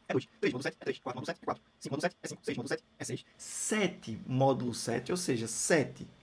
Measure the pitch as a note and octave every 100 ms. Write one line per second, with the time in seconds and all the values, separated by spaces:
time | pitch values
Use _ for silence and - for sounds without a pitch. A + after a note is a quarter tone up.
0 | - - - _ - B2 C#3 - - -
1 | A#2+ A#2+ - F3+ - - _ _ D#3 C#3+
2 | F3 - - - - B2 - - - -
3 | G#2 - - - - - - - F3+ -
4 | A2+ A2 - C3 C3+ B2+ A#2+ A2+ - A#2+
5 | B2 F3+ F3 A#2 A2+ - - E3 B2+ -
6 | - -